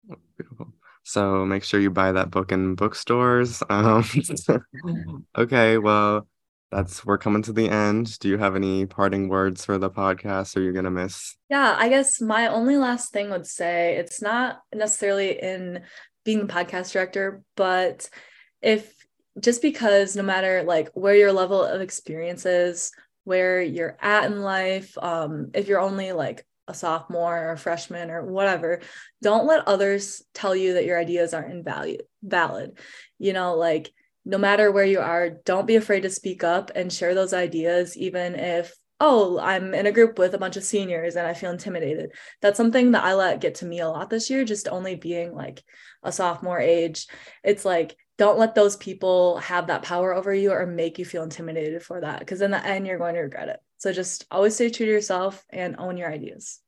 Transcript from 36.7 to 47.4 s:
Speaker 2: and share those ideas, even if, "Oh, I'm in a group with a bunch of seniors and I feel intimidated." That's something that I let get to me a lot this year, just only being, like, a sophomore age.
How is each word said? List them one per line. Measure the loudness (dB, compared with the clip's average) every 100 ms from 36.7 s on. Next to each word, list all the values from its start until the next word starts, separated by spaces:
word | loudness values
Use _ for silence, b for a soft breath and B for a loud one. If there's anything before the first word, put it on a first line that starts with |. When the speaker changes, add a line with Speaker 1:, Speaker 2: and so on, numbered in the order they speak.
Speaker 2:
and | -6 -6
share | -2 0
those | 0 0
ideas, | 0 -2 -2 0 0 0 -4
even | -6 -4 -6
if, | -6 -2 -2 -4 -12 _ _
"Oh, | 4 6 4 2
I'm | 0 -2 -2
in | 0 2
a |
group | 6 4 6
with | 0
a | 2
bunch | -6 -6
of |
seniors | -4 -4 -2 -4 -4 -4
and | -4
I |
feel | -4 -6
intimidated." | -8 -8 -6 -4 -4 -8 B B B
That's | 2 4
something | 4 6 6
that | 4
I | 4
let | 2 2 0
get | -2 -4
to |
me | -10 -6
a | -4
lot | -4 -4
this | -4 -2
year, | -2
just | 0 -4 -6
only | -6 -8
being, | -8 -6 -6 -6
like, | -8 -12 -14 _ B B B
a | -8
sophomore | -2 -2 -2 -4 0
age. | 4 4 2 -4 -14 B B B